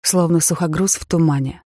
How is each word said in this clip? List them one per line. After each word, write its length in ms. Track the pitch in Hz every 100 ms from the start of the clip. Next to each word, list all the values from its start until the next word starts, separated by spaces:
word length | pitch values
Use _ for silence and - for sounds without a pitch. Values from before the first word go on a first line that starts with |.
| -
Словно 340 | 180 170 170
сухогруз 560 | - 165 175 156 190 -
в 100 | -
тумане. 560 | 170 160 139 135 - _